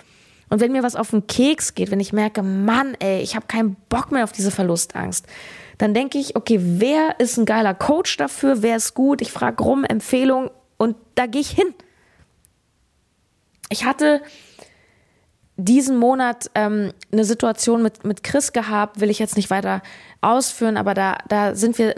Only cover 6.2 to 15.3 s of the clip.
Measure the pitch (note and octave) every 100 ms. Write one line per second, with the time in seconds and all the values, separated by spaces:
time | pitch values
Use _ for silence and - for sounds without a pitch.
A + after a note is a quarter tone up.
6.2 | C#4 - G#3+ A3 F3 F3 A#3+ D#4 D#4 -
7.2 | A#3+ - A3 A3 G#3 F#3 - D#4 - -
8.2 | C#4 - C4+ B3 A3+ A3+ - - C4 C#4
9.2 | A3+ - A#3+ A#3 A3+ C4+ C4+ A3+ - B3+
10.2 | C4 C4 B3+ - _ - A3+ A3 _ -
11.2 | B3 B3+ C#4+ - F#4+ - - _ _ _
12.2 | _ _ _ _ _ _ _ _ _ _
13.2 | _ _ _ _ - G#3 B3 C4+ D4+ D4
14.2 | D4 - - - - _ _ _ _ _
15.2 | _